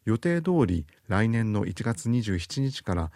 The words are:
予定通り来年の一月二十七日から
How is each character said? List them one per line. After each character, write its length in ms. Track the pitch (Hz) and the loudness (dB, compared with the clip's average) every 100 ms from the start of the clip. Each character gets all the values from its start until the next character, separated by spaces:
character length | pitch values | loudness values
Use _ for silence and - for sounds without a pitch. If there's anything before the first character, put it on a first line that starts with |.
| 107 | -2
予 80 | 113 | 0
定 240 | 175 170 | 0 0
通 240 | 170 175 101 | 2 2 2
り 200 | 85 73 _ - | 2 -4 _ -2
来 220 | 95 113 | 2 2
年 240 | 117 110 | 2 0
の 140 | 104 98 | 0 -2
一 180 | 90 | -4
月 240 | 117 117 117 | -4 -2 0
二 140 | 120 | 0
十 160 | 107 90 | 0 -2
七 240 | - - | -4 -4
日 180 | 135 - | -4 -4
か 140 | - | -4
ら 180 | 85 80 | -2 -2